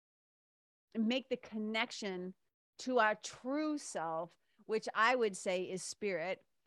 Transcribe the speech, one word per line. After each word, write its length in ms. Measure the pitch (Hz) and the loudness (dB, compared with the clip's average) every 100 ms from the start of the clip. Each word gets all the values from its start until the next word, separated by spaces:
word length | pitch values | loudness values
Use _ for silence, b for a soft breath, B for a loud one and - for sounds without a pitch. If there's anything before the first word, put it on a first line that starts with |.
| _ _ _ _ _ _ _ _ _ 220 | _ _ _ _ _ _ _ _ _ 0
make 320 | 220 254 247 | 2 2 0
the 80 | 247 | -4
connection 960 | - 220 214 220 233 - 208 185 185 - _ _ _ - | -4 -6 -4 -2 -2 -4 -6 -4 -6 -10 _ _ _ -10
to 220 | - 247 | 2 4
our 160 | 214 214 | 6 4
true 540 | - - 247 285 311 294 | -4 -8 -2 0 0 -2
self, 520 | - 190 160 160 170 - b b 208 | -4 -4 -2 -2 -4 -10 b b -2
which 220 | 220 233 | -2 0
I 200 | - 226 | 4 6
would 220 | 254 220 190 | 6 2 0
say 260 | - 185 | 0 0
is 200 | 170 185 | 0 -4
spirit. 580 | - - 208 175 170 190 _ _ | -6 -4 -2 -2 -2 -6 _ _